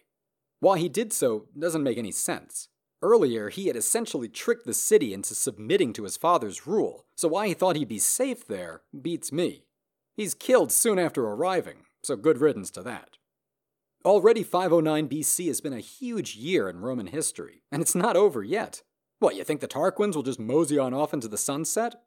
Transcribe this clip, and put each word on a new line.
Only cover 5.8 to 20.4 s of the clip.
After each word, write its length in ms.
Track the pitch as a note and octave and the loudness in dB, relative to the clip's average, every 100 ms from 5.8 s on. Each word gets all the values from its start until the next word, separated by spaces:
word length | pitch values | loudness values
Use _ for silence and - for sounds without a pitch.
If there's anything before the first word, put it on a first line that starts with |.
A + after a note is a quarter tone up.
| C3+ | 0
to 100 | G#2 | -2
his 140 | G2 - | -8 -2
father's 500 | D#3+ E3+ G#2+ F2+ C#3+ | 2 2 0 -8 -4
rule, 380 | G#3 G2+ - _ - | 0 0 -4 _ -2
so 140 | E3 | 0
why 180 | F3+ G#3+ | 2 0
he 60 | |
thought 240 | E3 F#3 D#3 | 2 2 2
he'd 100 | B2 | -2
be 100 | G#2+ | -2
safe 480 | - - C4 A#3 - | 0 0 -2 -4 -8
there 360 | F#2+ F2 D#2+ _ C#3+ | -8 -8 -14 _ -10
beats 300 | D3+ E3 - | -6 -6 -6
me. 360 | D3+ D#3+ - _ _ _ _ _ - | -2 -4 -4 _ _ _ _ _ -8
He's 160 | G3 | -6
killed 400 | - - B3 D3 | -4 2 4 4
soon 260 | - A#3 F#3 | 2 2 2
after 240 | D#3+ C#3+ | 2 0
arriving, 640 | A2 G#2 F3 F#3 F2+ - _ _ | -2 0 0 -2 -4 -10 _ _
so 140 | - A2+ | -6 0
good 220 | D3 C3 | 2 4
riddance 320 | D3+ G#2+ F#2 | 4 2 -8
to 120 | - | -12
that. 320 | G#2+ G#2 - _ _ _ _ _ _ _ _ _ | -10 -12 -14 _ _ _ _ _ _ _ _ _
Already 400 | F3 G3+ G3+ A3 | 4 6 6 4
five 300 | F3 F3+ F#3 | 2 0 4
oh 80 | E3+ | 4
nine 260 | D#3 D3+ D#3 | 4 2 0
B 160 | D3+ | -2
C 240 | C#3 - F3+ | -2 0 0
has 140 | B2 | -2
been 100 | D3+ | -4
a 80 | A#2+ | -8
huge 560 | - - B3 A3 - G#2 | -12 -12 -8 -6 -6 -8
year 320 | C#3+ F3 F#2+ | 0 0 0
in 140 | F2 | -4
Roman 260 | A#2 B2+ F#2+ | -6 -6 -6
history, 560 | D3+ D3 - - - - | -4 -6 -6 -14 -16 -8
and 100 | C#3+ | -4
it's 140 | E3 F3 | -2 0
not 220 | F3 E3 | 0 4
over 260 | G#3 A#2+ | 2 2
yet. 380 | G2+ G3+ - - _ _ _ - | -4 -4 -6 -12 _ _ _ 0
What, 180 | G3+ G3 | 0 0
you 80 | E3+ | -4
think 160 | D3 | -4
the 60 | B2+ | -4
Tarquins 500 | C#3 F#3 F#3+ G#3 D#3 | -2 0 0 0 0
will 60 | |
just 180 | B2+ A2+ | -4 -4